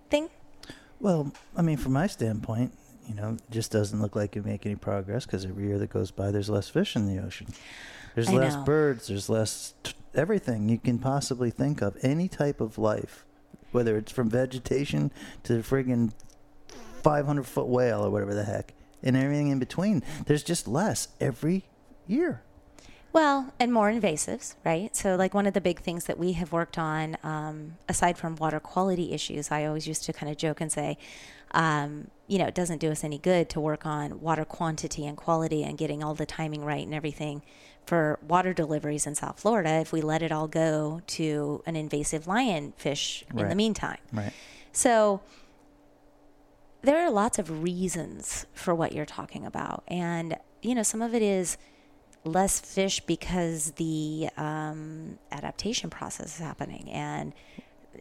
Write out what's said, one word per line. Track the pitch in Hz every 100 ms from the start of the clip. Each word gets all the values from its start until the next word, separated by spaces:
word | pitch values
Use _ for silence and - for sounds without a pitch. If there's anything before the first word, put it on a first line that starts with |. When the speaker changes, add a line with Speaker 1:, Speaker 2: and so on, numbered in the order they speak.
| -
Speaker 1:
thing. | 294 320 - - - - - - -
Speaker 2:
Well, | 202 165 143 - - -
I |
mean, | 165 143
from | 131
my | 135 196
standpoint, | - 113 104 - 113 123 - - - -
you |
know, | 104 107
it | 113 -
just | 113 -
doesn't | 107 104 107
look | 104 107
like | 104
you | 107
make | 104 104 104
any | 101
progress | - 101 95 117
'cause | - 95 95
every | 95 101
year | 101
that | 107
goes | 101 98
by, | - 98
there's | 101 101
less | 104 -
fish | 156 208 123
in | 101
the | 92
ocean. | 95 - - - - - - - -
There's | 117 117
Speaker 1:
I |
Speaker 2:
less | 127 135
Speaker 1:
know. | 143
Speaker 2:
birds, | 139 151 151 120 -
there's | 98 -
less | 110 107 - - -
t-, | - - -
everything | - 170 202 - 110 104
you | 117
can | 135 120
possibly | 135 139 - 120 120
think | - 135 147
of. | 101 -
Any | 131 156 180
type | - 143 139
of | 110 -
life, | 107 107 - - - - - - -
whether | 123 117 107
it's | 110
from | - 113
vegetation | 117 127 131 - 131 143 147 147 - - -
to | -
the | 117
friggin' | 110 135 127 120 113 - - - - - - - - -
five | 156 147 143
hundred | 143 135
foot | - 123
whale | 123 123 104
or | 101
whatever | 104 101
the | 104
heck, | 104 101 - - - -
and | 131 131
everything | 135 147 147
in | 135
between, | 123 - 202 175 - 151 -
there's | 147
just | - 170 92
less | 131 202 117 - -
every | 135 120 151 190 - _ - - -
year. | 247 339 117 - - - - - - -
Speaker 1:
Well, | 320 302 277 262 -
and | 240
more | 233 208
invasives, | 233 196 151 - 233 - -
right? | 170 165 214
So, | - 202 185
like, | 190
one | 202 202
of |
the | 196
big | 180 170
things | - 170
that | - -
we | 180
have | 175 175
worked | 165 165 -
on, | 160 156 156 160
um, | 156 156 151 151 151 170 -
aside | 180 175 170
from | 165 160
water | 160 156
quality | - 185 190 180 175
issues, | 151 - 147 147
I | 151
always | 151 156 156
used | 156
to | -
kinda | - 147
joke | 151 160 151
and | 156
say, | 151 147 147 - - - - -
um, | - 160 147 147 147 - - -
you | 190
know, | 156
it |
doesn't | - 175 156
do | 160
us | 151
any | 151 143
good | 180 180 160
to | 160
work | 151 151 156
on | 151 147 -
water | 156 156
quantity | 156 - 165 156 160 - 147
and | 147
quality | - 165 160 156
and | 143 147
getting | 156 147
all | 151
the | 151 151
timing | - 160 151
right | 147 143
and | -
everything | 151 151 147 151 147 - - - - -
for | 170 151 147 151
water | 175 185
deliveries | 175 156 151 147 147 147
in |
South | 147 147 -
Florida | 208 226 160 160
if | 156
we | 160
let | 156 160
it | 165
all | 156 156
go | 165 160 156 151 165 -
to | - 156 147 147 147
an | -
invasive | 165 151 147 151 160 160
lionfish | 214 262 160 143 - 151 - - - -
in | 117
the | 101
Speaker 2:
Right. | 185
Speaker 1:
meantime. | 220 196 - - -
Speaker 2:
Right. | - 104 - - - -
Speaker 1:
So | - 254 226 208 196 - - - - - - _ _ - _ - - _ _ - -
there | 240 311
are | 349
lots | 208 226 -
of | 160 156
reasons | 170 180 185 170 - - - - -
for | - -
what | 170 160
you're | - 151
talking | - - - -
about. | - - - -
And, | 175 170 170 165 160 - -
you | 214
know, | 247
some | 208 220
of | 233
it | 233
is | 208 190 175 - - - _ - _ -
less | 160 175 196 -
fish | - - 190 -
because | - 165 - 180 170 160 156 -
the, | 165 156 151 156 156 -
um, | 151 156 156 156 156 156 160 - -
adaptation | 143 147 - 202 254 165
process | - 147 - 165
is | 165
happening | 156 - - - -
and | - 147 147 147 - - - - - - -